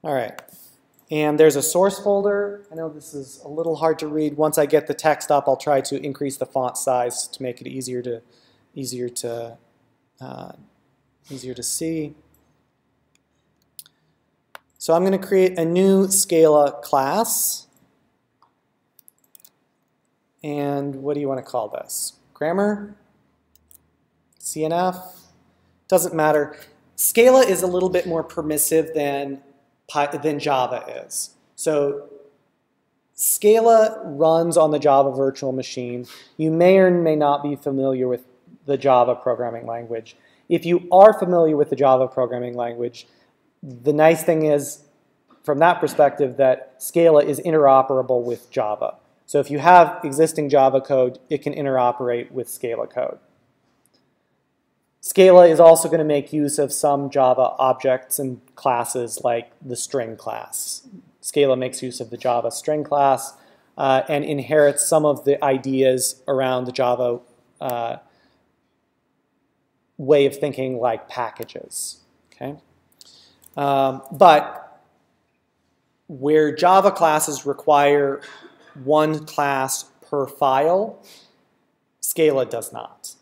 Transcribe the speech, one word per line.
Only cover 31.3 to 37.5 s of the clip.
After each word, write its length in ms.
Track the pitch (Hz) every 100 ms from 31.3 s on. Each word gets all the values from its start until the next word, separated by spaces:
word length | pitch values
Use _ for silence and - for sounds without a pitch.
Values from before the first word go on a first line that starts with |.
| _ _ -
So 520 | - 151 143 139 - - - _ _ _ _ _ _ _ _
Scala 840 | - - - 208 220 226 226 214 -
runs 520 | 185 143 160 165 170 160
on 140 | 156
the 80 | 151
Java 320 | 147 135 139
Virtual 400 | 127 135 135 139
Machine. 540 | 131 123 - 123 123 123 - - -
You 160 | 160
may 260 | 160 180 190
or 100 | 185
may 260 | 175 160 156
not 260 | 143 143
be 140 | 147